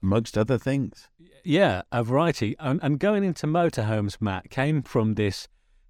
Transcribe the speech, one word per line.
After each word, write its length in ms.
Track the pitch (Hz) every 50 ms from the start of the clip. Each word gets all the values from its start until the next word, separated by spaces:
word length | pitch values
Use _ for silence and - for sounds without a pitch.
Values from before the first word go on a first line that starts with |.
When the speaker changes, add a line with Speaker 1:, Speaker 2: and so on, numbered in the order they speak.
Speaker 1:
amongst 340 | - 95 98 117 110 - -
other 220 | 107 110 117 131 110
things. 520 | - 135 139 139 127 - - - - _ _ _ - - - - _
Speaker 2:
Yeah, 400 | 180 147 185 202 147 95 92 - -
a 120 | - 123 117
variety. 520 | 110 127 139 165 170 147 - 113 104 113 -
And, 220 | - 131 135 180
and 180 | - 135 147 131
going 240 | 185 202 214 202 196
into 220 | 190 160 - -
motorhomes, 720 | 151 156 175 170 160 - - 107 107 110 107 101 101 - -
Matt, 300 | 107 101 92 95 - -
came 320 | - 131 131 151 156 147
from 320 | - - - 127 110 110 107
this 340 | 107 107 101 101 - - - _ _ _ _ _ _ _ _